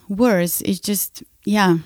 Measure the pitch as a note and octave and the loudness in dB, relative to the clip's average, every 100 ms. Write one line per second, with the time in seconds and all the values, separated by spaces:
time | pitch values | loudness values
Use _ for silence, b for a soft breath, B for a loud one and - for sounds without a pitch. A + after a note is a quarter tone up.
0 | - G3+ B3 F#3+ F3 - - F#3+ - G3+ | -8 0 2 2 0 -2 -4 -4 -4 -6
1 | - - - _ - G#3 F#3+ E3 | -6 -12 -20 _ -2 2 4 2